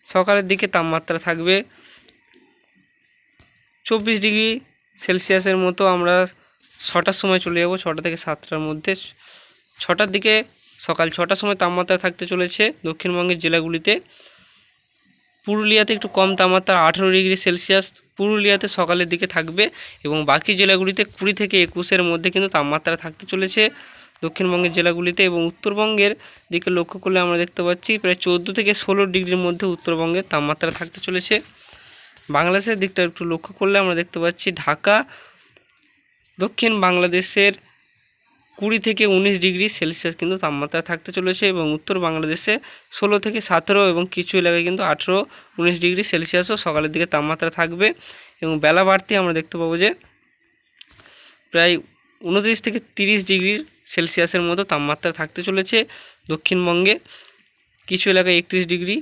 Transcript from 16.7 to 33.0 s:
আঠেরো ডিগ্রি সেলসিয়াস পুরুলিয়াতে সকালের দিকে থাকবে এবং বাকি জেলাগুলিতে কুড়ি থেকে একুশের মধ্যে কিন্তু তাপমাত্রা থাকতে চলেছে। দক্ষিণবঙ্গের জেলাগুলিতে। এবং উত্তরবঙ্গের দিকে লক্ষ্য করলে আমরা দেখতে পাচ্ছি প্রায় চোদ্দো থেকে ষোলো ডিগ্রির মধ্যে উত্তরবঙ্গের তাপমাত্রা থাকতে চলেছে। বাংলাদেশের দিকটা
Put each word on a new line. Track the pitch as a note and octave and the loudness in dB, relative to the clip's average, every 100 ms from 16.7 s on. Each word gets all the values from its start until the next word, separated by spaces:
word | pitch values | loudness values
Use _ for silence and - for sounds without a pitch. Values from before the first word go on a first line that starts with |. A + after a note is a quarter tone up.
| F#3 | 4
আঠেরো | D#3+ E3+ F#3+ | 4 4 2
ডিগ্রি | F#3 F#3+ F#3 | 2 2 0
সেলসিয়াস | - F3+ - F#3+ F#3+ - _ | 0 -2 2 0 0 -14 _
পুরুলিয়াতে | - G3+ G#3+ G3+ G3+ G3+ | -4 0 2 2 2 0
সকালের | - E3+ F3 F3 | -2 0 0 0
দিকে | E3+ F3+ | -2 -2
থাকবে | E3+ E3 E3+ G#3+ - - - | -2 -4 0 -2 -2 -18 -10
এবং | D3 D#3 | -4 -2
বাকি | D3+ C#3+ - F#3+ | 2 2 2 2
জেলাগুলিতে | G3 F#3+ F#3+ G3 | 4 4 2 -2
কুড়ি | G#3 - F#3+ | -4 -2 -2
থেকে | G3 G#3 G3 | 0 0 2
একুশের | E3+ F3 F3 F#3+ | 2 0 -2 0
মধ্যে | F3 E3+ F3 | 0 0 -2
কিন্তু | F#3 G3 | -2 0
তাপমাত্রা | D#3+ C#3+ D3+ D#3+ E3 | 0 0 -2 -2 -6
থাকতে | E3 - - | -8 -16 -8
চলেছে। | F#3+ F#3+ G#3+ G#3+ - - - - _ | -4 -2 0 0 -2 -20 -20 -20 _
দক্ষিণবঙ্গের | D#3+ D#3+ F#3 F3 F3+ | -10 -2 -2 0 0
জেলাগুলিতে। | E3+ E3+ E3+ F3+ F3 | 2 0 0 -2 2
এবং | F#3 F3 E3+ | 2 2 -2
উত্তরবঙ্গের | F3 G#3+ G3+ G#3+ G#3+ G3+ G#3+ - - _ | -2 -4 0 0 2 0 0 -12 -20 _
দিকে | F3 F3 | -4 0
লক্ষ্য | F3+ E3+ F#3+ | -2 -2 -6
করলে | F#3 F#3 | -2 0
আমরা | F3+ F3 | 2 0
দেখতে | F3 - | -2 -2
পাচ্ছি | F3 F3 - G#3+ | -2 -2 -2 -2
প্রায় | F#3+ F3+ | 0 0
চোদ্দো | - F3 F3 | 0 0 0
থেকে | G3 G3+ | -2 0
ষোলো | G#3 - G3 G3 | -2 0 0 2
ডিগ্রির | F#3 F3+ F3+ | 0 0 0
মধ্যে | F3+ F3 G3 | 0 -2 -4
উত্তরবঙ্গের | E3+ - E3 E3 F3 F#3 | -4 -4 -2 0 -2 -2
তাপমাত্রা | D#3 D3 D#3 E3 D#3+ | -2 -2 -2 -4 -4
থাকতে | E3 - | -12 -12
চলেছে। | - F#3 F3+ G#3 - - - - - - - - - | -6 -6 -2 -2 -2 -20 -20 -20 -20 -20 -20 -20 -2
বাংলাদেশের | D3 E3+ F#3+ G3+ G#3+ | 0 2 0 -2 -2
দিকটা | F#3+ F#3+ | -2 0